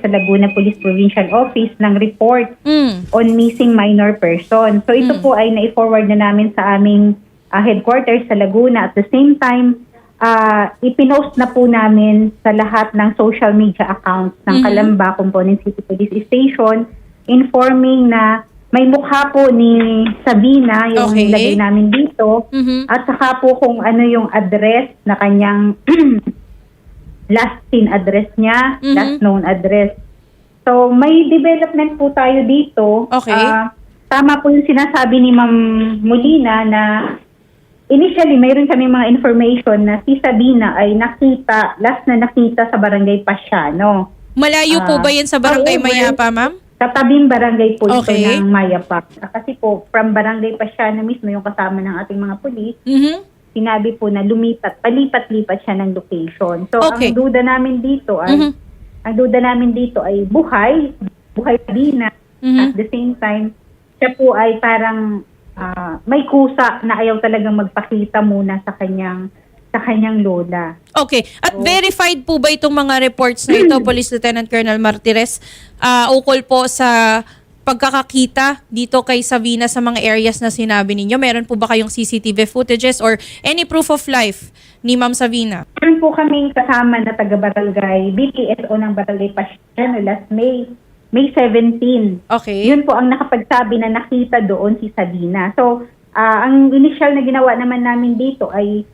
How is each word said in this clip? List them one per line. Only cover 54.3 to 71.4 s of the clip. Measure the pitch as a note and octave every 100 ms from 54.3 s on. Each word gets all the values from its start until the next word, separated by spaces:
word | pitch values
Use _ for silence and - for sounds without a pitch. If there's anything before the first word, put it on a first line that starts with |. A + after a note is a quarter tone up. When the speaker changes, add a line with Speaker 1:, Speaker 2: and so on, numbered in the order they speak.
| A3+ A#3 A#3 G3 -
Speaker 1:
palipat-lipat | A#3+ B3+ C4+ B3 A#3+ A3 G#3+ G3
siya | - G3
ng | G3
location. | F#3 - F3 E3 - F3+ E3+ F#3
So, | A#3 D#4+ A#3+
Speaker 2:
Okay. | -
Speaker 1:
ang | A#3
duda | C4 B3
namin | B3 B3+ C4 B3+
dito | C4 C#4 - F3+
ay, | F3+
Speaker 2:
Mhm. | D4 D4 - - - - -
Speaker 1:
ang | A3 A3+
duda | B3+ B3
namin | B3 A#3+ A#3+ A#3
dito | B3 G#3
ay | F3+ G3+ F#3+
buhay, | C4 D#4 G#3+ A3+ D#4+ C#4+ - F#3+ - _ -
buhay | B3 A#3+ -
Sabina. | G3+ D4 C4 A3 - _ _
Speaker 2:
Mhm. | C4 B3+
Speaker 1:
At | C4+
the | G#3 A3
same | A#3+ B3 A#3+
time, | G#3+ G#3+ G#3+ - _ _ _ -
siya | B3+ C4
po | C4
ay | G#3 A3+ A3
parang, | A#3 A3+ A3+ A3 G#3+ G3+ - _ -
ah, | - F#3 F3+ F3 - G#3+
may | C#4 C4+
kusa | C#4 C4 C4+ A#3+ A#3
na | A3+ A3
ayaw | A3+ A3
talagang | A3 A3 G#3+
magpakita | G#3 G3 G#3 G#3 G#3+ G#3 G#3+
muna | G#3 G3+ G3 G3
sa | G3
kanyang, | G3 F#3+ F#3+ F#3 F#3 F#3+ - _ _ _
sa | A3+
kanyang | A#3+ A3 A3 A3
lola. | G3 F3 F3 F3 E3 E3 _
Speaker 2:
Okay. | - C#4 B3+ -
At | -